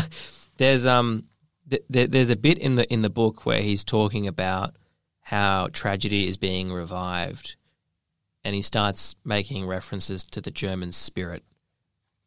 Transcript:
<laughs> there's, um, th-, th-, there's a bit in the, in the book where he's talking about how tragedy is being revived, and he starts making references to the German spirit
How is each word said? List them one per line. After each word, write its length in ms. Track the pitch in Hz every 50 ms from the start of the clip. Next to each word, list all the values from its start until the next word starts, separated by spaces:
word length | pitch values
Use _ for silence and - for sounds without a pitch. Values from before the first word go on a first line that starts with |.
| 156 - -
<laughs> 400 | - - - - - - - _
there's, 300 | - 131 135 135 131 123
um, 380 | 127 127 123 120 120 113 107 - - _ _ _ _ _ _ _ 139
th-, 160 | 131 - - - 123
th-, 180 | 127 123 -
there's 200 | - 131 127 120
a 60 | 120
bit 220 | 107 110 147 170 -
in 160 | - 135 127
the, 160 | 120 117 - 123
in 100 | 113 110
the 80 | 107
book 360 | - - 113 110 110 - -
where 140 | 120 113 107
he's 240 | 104 104 101 98 -
talking 420 | - - 110 107 104 104 107 101
about 500 | 98 82 - 92 92 92 92 98 - - _ _ _ _ _ _ _ _ _
how 480 | _ - 107 104 101 98 98 95 92 - -
tragedy 540 | - - 107 98 98 110 104 104 101 98
is 100 | 92 92
being 360 | - - 95 92 92 92 92 92
revived, 840 | 90 85 82 90 90 90 90 90 87 85 90 - - - - - - _ _ _ _ _ _ _ _ _ _ _ _ _ _ _ _ -
and 120 | 104 101
he 80 | 98 98
starts 520 | - - 117 104 101 101 - - - - - -
making 420 | 117 110 104 98 - - 98 95
references 580 | 92 92 92 - - - 98 - - 98 92 -
to 160 | - - -
the 100 | - -
German 400 | - - - 98 95 92 90 90 87
spirit 520 | - - - - - 92 85 87 80 - _ _ _ _ _ _ _ _ _ _ _ _ _ _ _ _